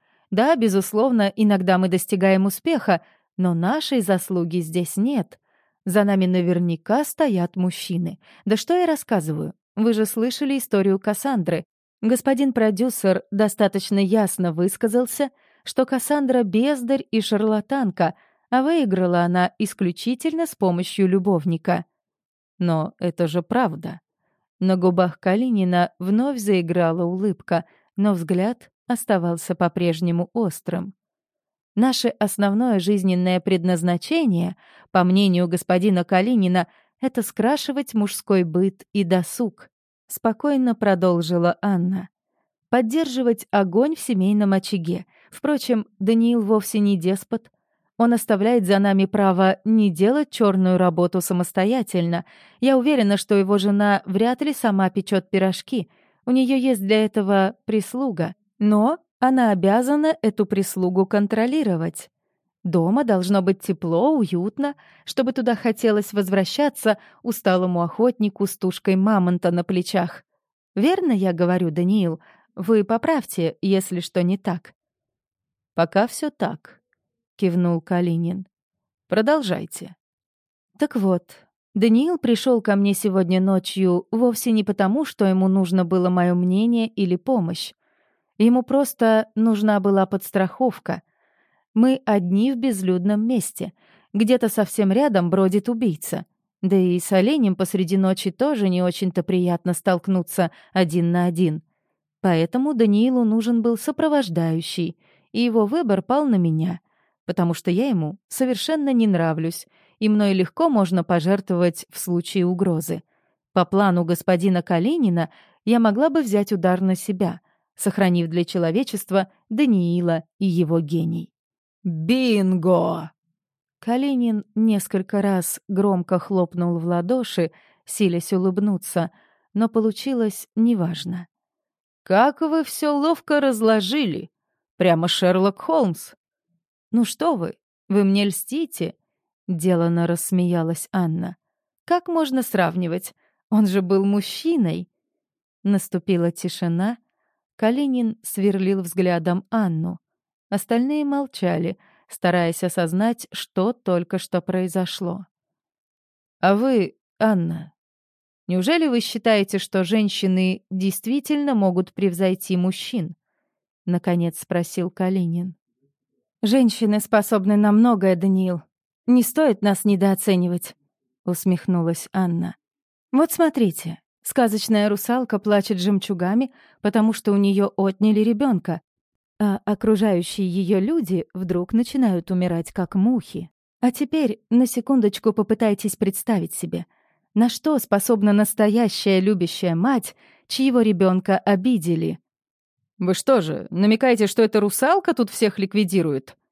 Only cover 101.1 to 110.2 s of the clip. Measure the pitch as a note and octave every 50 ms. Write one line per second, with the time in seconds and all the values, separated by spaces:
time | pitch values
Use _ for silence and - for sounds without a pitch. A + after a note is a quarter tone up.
101.1 | E3+ F3 F3 F3+ E3+ E3 F#3 D#3+ D#3 D#3 - _ _ _ _ _ _ _ _ _
102.1 | _ _ - F#3 E3+ D#3+ E3 E3 - B3 C4+ D4 D4+ A3+ A3+ G#3 G3+ G#3 A3+ C4
103.1 | B3+ B3 A#3+ A3 G#3+ A3+ G#3+ A#3 B3 A3+ G#3+ A#3 A#3 G#3 - - - - D#4+ D#4
104.1 | D4+ C#4+ C4 F#3 E3 E3+ E3 E3 D#3+ E3 D#3+ - - - E3+ E3+ E3+ - _ _
105.1 | _ _ _ _ - A3 A#3+ A#3+ A3 A3+ G#3+ G3+ B3+ E4+ E4+ A3+ G3+ F#3+ - -
106.1 | B3+ C#4+ D4+ C#4 A3+ F#3+ F3 E3+ D#3 D#3+ D#3+ F3+ F3 F3 - _ _ _ _ _
107.1 | _ _ _ - F3+ - F3 E3+ E3+ - - F#3 F3 F#3+ B3+ C#4 A#3 F3 D#3 D3+
108.1 | F#3+ - _ _ - - C4 B3+ B3+ F#3+ - - D#4 D#4 C#4+ C#4 C4 A#3 A3+ G#3+
109.1 | F#3+ E3+ E3 E3 D#3 D#3+ D#3+ E3 E3+ - - _ _ _ _ _ _ _ G#3+ G#3+
110.1 | G#3+ G#3